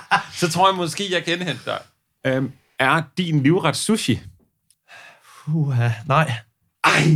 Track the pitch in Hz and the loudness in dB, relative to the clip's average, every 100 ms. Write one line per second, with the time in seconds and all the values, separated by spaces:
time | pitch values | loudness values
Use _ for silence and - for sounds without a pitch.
0 | - 190 - - 175 165 190 185 170 160 | 0 -2 -2 -4 -2 2 2 2 -4 -6
1 | 202 175 165 175 180 117 - 104 - _ | -4 -4 -2 -4 -4 -8 -6 -8 -8 _
2 | _ _ 135 131 131 - _ - 131 160 | _ _ -2 -2 -4 -8 _ -2 2 2
3 | 160 - 175 151 131 180 165 - - 214 | -2 -6 0 2 4 4 2 -2 0 -2
4 | - 101 - - _ _ _ _ _ - | 0 -2 -4 -20 _ _ _ _ _ -20
5 | - - _ - - 160 143 123 120 113 | -20 -20 _ -16 -4 -2 0 0 0 -2
6 | 120 143 156 117 - _ _ _ 156 156 | 0 0 2 -4 -10 _ _ _ 0 4
7 | 156 | 4